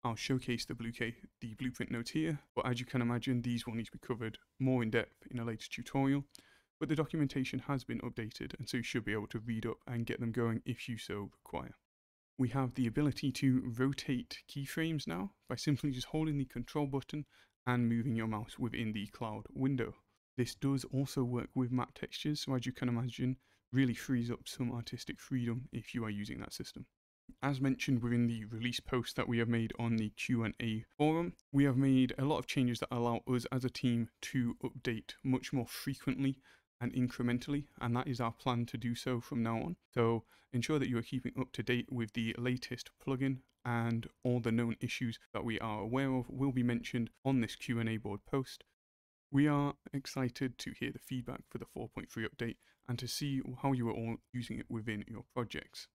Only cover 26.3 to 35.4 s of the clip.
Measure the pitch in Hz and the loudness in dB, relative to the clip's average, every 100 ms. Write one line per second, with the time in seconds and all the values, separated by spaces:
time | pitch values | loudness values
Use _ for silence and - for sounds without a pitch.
26.3 | - - - - - - _ _ _ - | -8 -10 -8 -10 -10 -16 _ _ _ -20
27.3 | - 135 139 135 131 - 127 120 120 120 | -4 -2 2 2 2 2 2 4 4 4
28.3 | 117 107 113 120 120 - 127 117 - 117 | 2 -6 -4 -2 -4 -2 -2 0 -2 0
29.3 | 117 117 117 113 - 117 113 107 - - | 2 4 4 2 0 2 2 0 -2 0
30.3 | 123 110 - 117 110 - _ 151 160 175 | 2 2 0 -2 -2 -4 _ 4 4 0
31.3 | - _ 139 143 127 139 131 127 - 135 | -6 _ 6 6 8 8 8 6 2 2
32.3 | 156 127 - 123 117 - 123 120 117 - | 0 0 2 2 2 -2 0 2 0 2
33.3 | 123 120 131 123 - 127 117 113 _ - | 0 2 0 -2 0 2 2 0 _ -4
34.3 | 135 120 - 123 131 131 113 - - 135 | 0 0 0 -6 -4 -4 -4 -6 -6 0
35.3 | 127 | 0